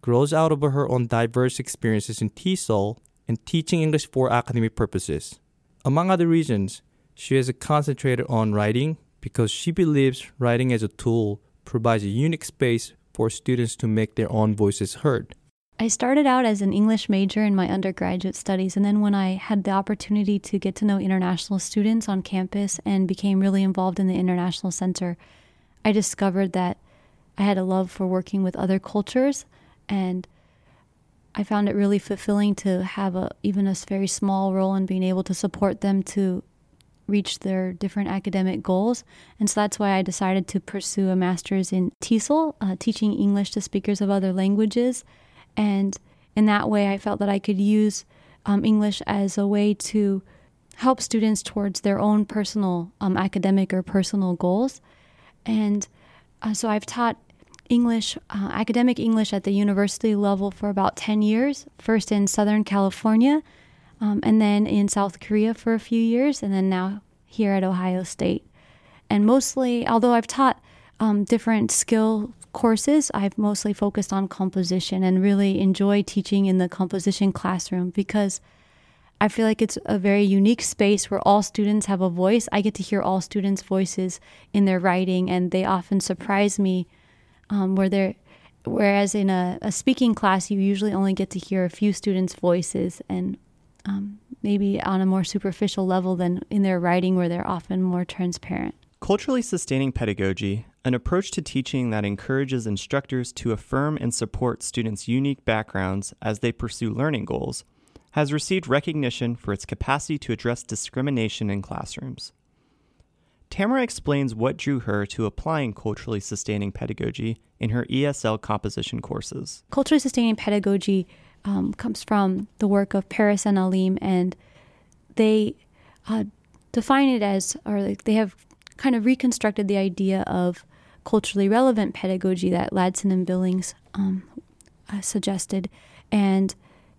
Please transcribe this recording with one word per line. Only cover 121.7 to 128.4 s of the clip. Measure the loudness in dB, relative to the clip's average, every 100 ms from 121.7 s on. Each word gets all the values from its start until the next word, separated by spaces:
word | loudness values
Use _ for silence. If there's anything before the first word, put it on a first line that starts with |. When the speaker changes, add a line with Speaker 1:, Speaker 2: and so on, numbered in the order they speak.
Speaker 2:
comes | -4 -8 -8
from | -2 0 2 0 -6 -4
the | 0
work | 2 0
of | -2 -2
Paris | 0 2 2 2
and | 2
Alim, | 2 2 0 0
and | 0 0 0 -4 _ -20 -20 _ _ _ _ 0
they, | 2 4 0 -4 _ _ _ _ -6
uh, | -4 -4 -10 _ _ _
define | -4 2 4 4
it | 2
as, | 0 0 -2 -6 -4
or, | -4
like, | -2 -4
they | 0 0
have | 0 -4